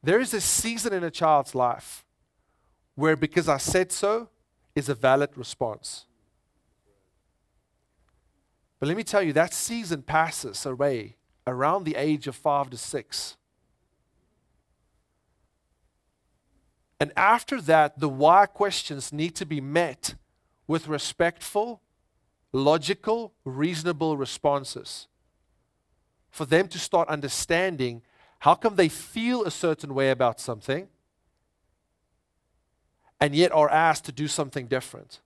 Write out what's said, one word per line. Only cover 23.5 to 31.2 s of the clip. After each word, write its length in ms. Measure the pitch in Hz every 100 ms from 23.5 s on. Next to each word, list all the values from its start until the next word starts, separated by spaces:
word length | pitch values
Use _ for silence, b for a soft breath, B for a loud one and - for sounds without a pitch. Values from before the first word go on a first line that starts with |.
| 131 160 165 165 156 160 151
responses 880 | 131 - 151 143 131 - - - - _ _ _ _ _ _ _ _ _ _ _ _
for 140 | - 147
them 220 | 160 196
to 100 | 170
start 280 | - 180 143
understanding 960 | 151 139 - - 170 190 160 127 120 b b b b
how 160 | 143 175
come 200 | 233 196
they 140 | 170
feel 560 | - - - 233 247 196
a 60 |
certain 420 | - 175 156 147
way 160 | 135 135
about 300 | 127 127 113
something 480 | - 113 - 139 196 _ _ _